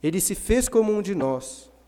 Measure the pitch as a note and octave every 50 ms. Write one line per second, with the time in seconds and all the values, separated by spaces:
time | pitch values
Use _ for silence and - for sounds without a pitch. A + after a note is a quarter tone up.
0 | - D3+ E3 F#3+ F3+ - G3+ - - - A3 B3 B3+ - - A#3 A3 G#3+ G#3+ G#3+
1 | G3+ F#3 G3+ E3+ C3+ C3+ C3 B2+ B2+ - - - - - _ _ _